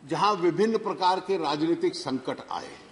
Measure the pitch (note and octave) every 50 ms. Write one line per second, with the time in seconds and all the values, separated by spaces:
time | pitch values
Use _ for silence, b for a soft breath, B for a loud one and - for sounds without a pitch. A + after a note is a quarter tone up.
0 | - - E3 D3+ F3+ G#3 G#3+ F#3+ E3+ F3 D#3 D3 G3+ A3+ A3+ A3 - G3+ F3+ C#3+
1 | F#3+ F3+ F#3 F#3 F#3 - G3 F#3 D#3+ C#3+ D3 D3 D3+ E3 E3+ E3 E3+ F3+ - -
2 | - C#3+ C3 C3 - - C3 - - - F2 E2+ - - - - - -